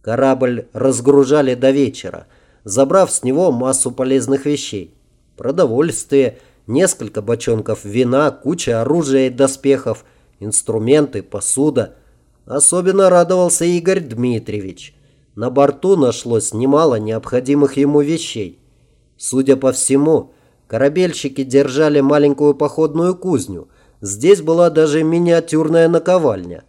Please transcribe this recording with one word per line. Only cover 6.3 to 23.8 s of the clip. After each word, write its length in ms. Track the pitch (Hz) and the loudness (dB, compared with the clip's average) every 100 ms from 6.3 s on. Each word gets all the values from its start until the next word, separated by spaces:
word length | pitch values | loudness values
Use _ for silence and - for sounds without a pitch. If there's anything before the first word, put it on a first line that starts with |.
| - _ _ - | -2 _ _ -4
несколько 540 | 127 185 - 107 110 | 0 0 -2 -8 -10
бочонков 640 | 104 117 - 113 107 107 | -4 -4 -2 -4 -4 -8
вина, 460 | 104 110 123 127 151 | -6 -2 0 2 0
куча 500 | 139 131 180 - 113 | -2 -6 -6 -4 -2
оружия 460 | 117 165 143 135 131 | 0 -2 2 0 0
и 40 | |
доспехов, 760 | 123 135 - 135 135 123 107 _ _ _ _ | 0 -2 0 0 0 -2 -8 _ _ _ _
инструменты, 840 | 104 - - 113 110 151 143 101 | -6 -6 -4 -4 2 2 2 -4
посуда. 760 | - 101 - - 151 127 101 - _ _ _ _ _ | -10 -10 -6 -2 0 0 -4 -10 _ _ _ _ _
Особенно 640 | 135 - 175 180 190 190 | -2 -2 0 0 2 4
радовался 560 | 180 170 185 175 - 170 | 4 2 0 0 0 0
Игорь 340 | 175 165 190 | 0 0 -2
Дмитриевич. 960 | 151 113 123 117 110 104 95 - - _ _ _ _ | -4 -4 -4 -4 -6 -10 -10 -16 -20 _ _ _ _
На 160 | - 117 | -8 -4
борту 460 | 127 139 143 185 190 | 2 2 2 0 2
нашлось 580 | 127 - 120 117 - | 2 0 -2 -2 -2
немало 400 | 107 131 143 165 | -2 2 2 2
необходимых 840 | 113 107 110 - 123 131 143 139 135 | 0 -4 -6 -4 -4 0 2 2 2
ему 240 | 143 147 | 2 2
вещей. 580 | 143 160 - 120 92 - _ _ _ _ _ _ | 0 -2 -6 -10 -10 -12 _ _ _ _ _ _
Судя 380 | - 127 135 131 | -4 -2 2 2
по 140 | 131 | 2
всему, 600 | 127 - 135 147 151 - _ _ _ _ | -2 0 2 2 0 -2 _ _ _ _
корабельщики 760 | 113 139 156 180 - 143 139 | -2 0 0 -2 -4 -8 -6
держали 560 | 131 131 139 127 156 147 | 0 2 2 0 2 2
маленькую 540 | 139 147 143 139 147 | 2 4 2 2 0
походную 600 | 139 151 - 160 156 175 | 2 -2 0 -2 0 -2
кузню. 540 | 180 185 143 - 90 - _ | -2 -2 -4 -4 -14 -16 _